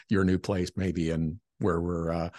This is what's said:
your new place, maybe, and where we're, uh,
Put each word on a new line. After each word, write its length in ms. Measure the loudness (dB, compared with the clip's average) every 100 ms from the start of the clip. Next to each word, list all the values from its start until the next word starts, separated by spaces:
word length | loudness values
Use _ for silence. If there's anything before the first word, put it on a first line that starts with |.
| 0
your 160 | 2 4
new 120 | 2
place, 320 | 0 -2 -2 -2
maybe, 360 | -2 0 0
and 280 | 0 -2 -4 _ -4
where 200 | 0 0
we're, 320 | 0 -2 -2
uh, 180 | -2 -4